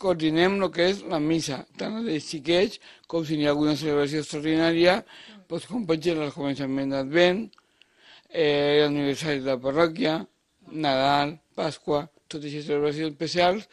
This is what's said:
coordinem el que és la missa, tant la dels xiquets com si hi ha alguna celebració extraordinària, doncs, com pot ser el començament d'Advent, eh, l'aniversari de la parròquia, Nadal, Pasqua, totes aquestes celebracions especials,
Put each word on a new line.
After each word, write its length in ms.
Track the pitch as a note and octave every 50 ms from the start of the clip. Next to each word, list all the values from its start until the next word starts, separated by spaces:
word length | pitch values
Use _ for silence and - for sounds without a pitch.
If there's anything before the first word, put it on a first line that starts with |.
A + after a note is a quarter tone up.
coordinem 580 | G3 F#3 F3 D#3+ D#3+ D#3 D#3 E3 F3 F#3+ G3 G3
el 100 | F#3+ F3 D3+
que 160 | E3+ F3 F#3
és 100 | G3+ G3+ - F#3
la 120 | F3+ D3+
missa, 420 | D3 D#3 E3 D#3+ - D#3 C3 - - _ _ -
tant 160 | F#3+ G3+ A3
la 60 | A3 A#3
dels 220 | A3+ D#3+ D3 - -
xiquets 520 | E3 D3+ B2+ D#3+ E3+ F3+ G#3 A3 - - - - - - _ -
com 160 | E3 E3 D#3
si 140 | D3 D#3+ D3+
hi 80 | D3
ha 60 | D3 D3
alguna 220 | D3 D3+ D3+ D3+ C3+
celebració 420 | D#3 D3+ D3 D3 C#3+ C#3 D#3 D3+ C#3+
extraordinària, 760 | - D#3+ D3 D3 D#3+ D#3+ D#3+ E3 E3 E3 E3 F3 F3+ F#3+ A3+ - - - - - - - - - -
doncs, 160 | E3 E3 - -
com 160 | G3+ B3 G3+
pot 160 | D#3+ E3 D#3+
ser 160 | D3+ F3 E3
el 160 | D#3 D3+ C#3+
començament 600 | - E3 C#3+ C#3 C3+ C3 C#3 C3 C3+ C#3 C#3 C3+ C3+
d'Advent, 480 | C3+ C3+ C3+ D3+ F3 F3 F3+ F3+ G#3+ A3 - _ _ _ _ _ _ _ _ _ _ _ - - - _ _
eh, 500 | - E3+ D#3 D3 D3 C#3+ C#3+ D3 D3 D3
l'aniversari 600 | D3+ D3 C#3+ D3 C#3+ C#3 C3+ - D#3 D#3 D3 C3+
de 80 | C3 C3+
la 100 | C3+ A#2+
parròquia, 540 | B2+ C3+ C#3 D#3 E3+ E3 D#3+ F3 - D#3 D#3+ D#3+ - _ _ _ _ _ _ _ _ -
Nadal, 640 | - D#3 D3+ C#3+ C3 C3 C3+ C#3 C#3+ C#3+ C#3+ D3 E3 - _ _ -
Pasqua, 520 | - F3+ D3+ - - - F3 D3+ C#3+ - - _ _ _
totes 220 | - - D3 D3 D3
aquestes 220 | D3 D3+ D3 D#3
celebracions 420 | D3 D3 D3 D3 C#3+ D#3 D#3+ D#3
especials, 540 | C#3+ C#3 E3 D3 D#3 F3 F3 F3+ F#3+ G#3+ - _